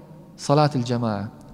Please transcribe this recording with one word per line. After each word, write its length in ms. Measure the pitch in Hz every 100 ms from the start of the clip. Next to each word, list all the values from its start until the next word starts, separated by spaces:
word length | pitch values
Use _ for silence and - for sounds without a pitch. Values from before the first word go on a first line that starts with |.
| - - - -
صلاة 340 | - 143 147 143
الجماعة، 520 | 120 120 117 101 104 - -